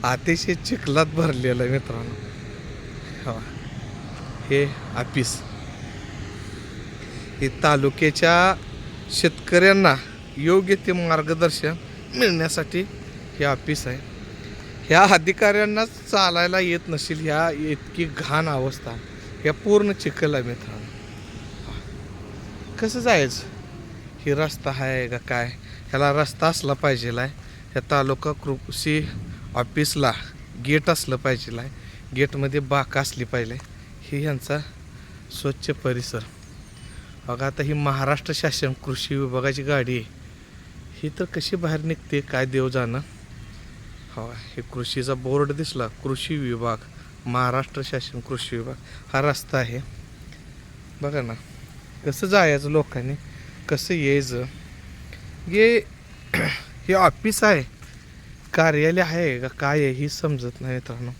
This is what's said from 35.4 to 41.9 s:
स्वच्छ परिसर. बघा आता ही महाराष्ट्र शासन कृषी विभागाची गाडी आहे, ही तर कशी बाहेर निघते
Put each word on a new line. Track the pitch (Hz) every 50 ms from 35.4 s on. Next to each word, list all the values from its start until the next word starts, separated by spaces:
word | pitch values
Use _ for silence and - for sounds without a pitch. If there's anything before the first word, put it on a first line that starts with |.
स्वच्छ | - 139 135 - - -
परिसर. | 143 - - 131 123 123 120 - - 113 110 - - - - - - - - - - - - - - - - - - - - -
बघा | 120 120 135
आता | 139 135 -
ही | 143 143
महाराष्ट्र | 151 147 147 143 135 135 135 135 147 139 - - 156
शासन | - - 151 135 - 151 131
कृषी | 131 - - 139 131 - - - 143
विभागाची | 135 139 127 123 127 127 139 131 139
गाडी | 135 139 147 139 123 123 127
आहे, | 120 110 - - - - - - - - - - - - - - - - - - -
ही | - 151 147 -
तर | 185
कशी | 180 - 175 - - -
बाहेर | 180 170 156 160 151
निघते | 151 160